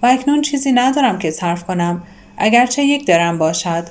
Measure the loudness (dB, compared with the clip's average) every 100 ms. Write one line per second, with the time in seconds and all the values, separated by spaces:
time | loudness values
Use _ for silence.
0 | 2 2 2 0 0 -2 0 2 2 2
1 | 0 0 -4 -2 -4 -4 -4 -2 -2 -4
2 | -8 -20 -20 -2 2 4 2 0 0 0
3 | 2 2 2 0 0 -2 -2 -4 -6